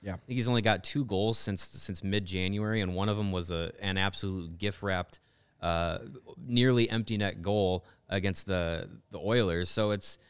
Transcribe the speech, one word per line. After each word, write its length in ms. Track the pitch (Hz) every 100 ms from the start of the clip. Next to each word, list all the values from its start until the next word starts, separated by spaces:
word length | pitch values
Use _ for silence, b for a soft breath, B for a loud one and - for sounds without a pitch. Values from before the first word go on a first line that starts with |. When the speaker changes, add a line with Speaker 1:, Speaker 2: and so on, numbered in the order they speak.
Speaker 1:
Yeah. 120 | 98
Speaker 2:
I 40 | 87
think 180 | - 127
he's 100 | 117
only 160 | 120
got 220 | 107 95
two 200 | - 143
goals 340 | 123 95 110 113
since, 260 | - 95
since 400 | - - - 90
mid-January, 760 | 98 104 90 92 92 104 107 110
and 120 | 92
one 140 | 90 104
of 80 | 104
them 160 | 101
was 180 | 92 85
a, 220 | 85 82 -
an 160 | 98 95
absolute 600 | 98 - 98 92 82 85
gift-wrapped, 600 | 101 - 101 90 90 - _ _ _ _
uh, 380 | 85 85 82 87 - - - - 123
nearly 420 | 120 127 123 113
empty 280 | 113 104 107
net 260 | 101 101
goal 420 | 90 104 92 90 b b -
against 380 | 98 98 90 98
the, 420 | 92 85 82 95 - _
the 80 | 85
Oilers. 500 | 101 120 95 85 87
So 220 | - 104
it's, 300 | 101 - -